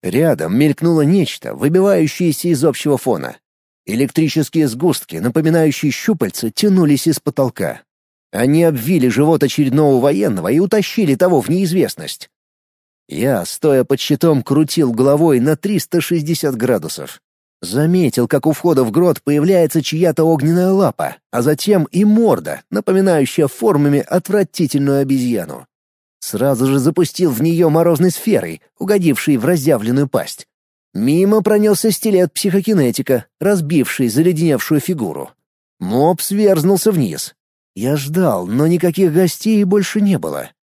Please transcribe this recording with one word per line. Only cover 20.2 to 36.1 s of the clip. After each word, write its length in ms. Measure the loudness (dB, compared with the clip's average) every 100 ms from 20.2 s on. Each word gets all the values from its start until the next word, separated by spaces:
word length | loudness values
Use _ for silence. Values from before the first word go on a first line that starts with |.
огненная 460 | 0 2 2 2 2
лапа, 460 | 2 0 -2 -8 -8 _
а 120 | -2
затем 420 | 0 0 2 0
и 200 | 2 0
морда, 580 | 2 4 4 0 -2 -12 _
напоминающая 760 | -6 0 2 2 2 0 0 -2
формами 540 | 0 0 2 2 0
отвратительную 1000 | 0 -4 0 -2 -2 -2 -2 0 0 0
обезьяну. 680 | 0 -2 -2 -4 -6 -14 -18 _ _ _ _ _
Сразу 480 | -10 -2 0 0 0
же 120 | 2
запустил 520 | 0 0 -2 0 -2
в 120 | 0
нее 260 | 0 2 2
морозной 420 | 4 2 2 0
сферой, 520 | 0 -2 -2 -2 -12 _ _
угодившей 580 | -2 0 2 0 0 0
в 80 |
разъявленную 640 | 0 0 0 0 0 -2 0
пасть. 400 | -2 -6 -14 -20 _ _ _ _
Мимо 480 | -4 0 2 2 2
пронесся 480 | 2 2 2 2 0
стилет 420 | -2 0 2 0
психокинетика, 960 | -2 -2 0 0 0 0 -2 -2 -2 -4 _
разбивший 680 | -2 -2 0 0 0 -2 -2
заледеневшую 720 | 2 0 2 0 0 0 -2
фигуру. 520 | 0 -4 -4 -8 -12 _ _ _ _ _
Моб 400 | -4 2 2